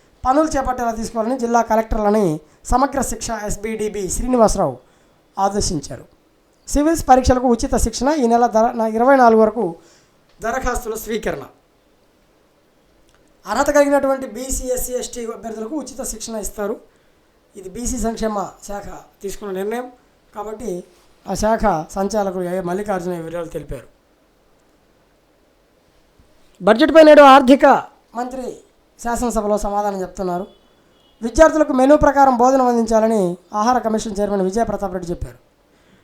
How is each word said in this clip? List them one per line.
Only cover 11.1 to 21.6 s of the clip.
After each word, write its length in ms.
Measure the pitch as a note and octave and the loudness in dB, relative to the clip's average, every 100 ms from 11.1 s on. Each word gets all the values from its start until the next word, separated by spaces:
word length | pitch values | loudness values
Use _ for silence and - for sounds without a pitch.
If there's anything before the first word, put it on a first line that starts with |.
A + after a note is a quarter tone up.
| A3 G3 C#3+ B2 _ _ _ _ _ _ _ _ _ _ _ _ _ _ _ _ _ _ _ E3+ | -8 -6 -10 -12 _ _ _ _ _ _ _ _ _ _ _ _ _ _ _ _ _ _ _ -6
అర్హత 220 | A3+ D4 | -2 2
కలిగినటువంటి 580 | C#4+ C#4+ C#4+ C4+ C4+ C4 | 4 4 2 0 -2 -6
బీసీ, 400 | G#3+ C4 B3 B3+ | -12 -8 -8 -6
ఎస్సీ, 260 | B3 B3+ | -6 -4
ఎస్టీ 320 | B3 - B3 A3+ | -6 -8 -10 -12
అభ్యర్థులకు 500 | G#3+ A3 G#3+ A3 D4+ | -12 -12 -10 -8 -8
ఉచిత 280 | - - | -10 -10
శిక్షణ 320 | B3+ G#3+ - A3 | -12 -10 -10 -10
ఇస్తారు. 600 | F#3+ - G3+ B3+ - _ _ _ _ _ _ G#3 | -10 -8 -8 -8 -14 _ _ _ _ _ _ -20
ఇది 140 | F#3 | -16
బీసీ 280 | G3 A#3+ B3 | -10 -6 -4
సంక్షేమ 520 | A3 A3+ A3 G#3 E3+ - - | -6 -4 -4 -4 -8 -10 -14
శాఖ 160 | G3+ F3 D3+ - _ | -14 -14 -16 -20 _
తీసుకున్న 300 | G3 - G#3 | -14 -12 -10
నిర్ణయం 380 | F#3 G3+ A#3+ B3+ - _ _ _ G#3+ | -8 -6 -8 -10 -16 _ _ _ -16
కాబట్టి 480 | G#3 A3 A3 F3+ - _ _ _ - | -14 -12 -10 -10 -12 _ _ _ -10
ఆ 40 | |
శాఖ 520 | G3 G#3+ A3 | -4 -2 0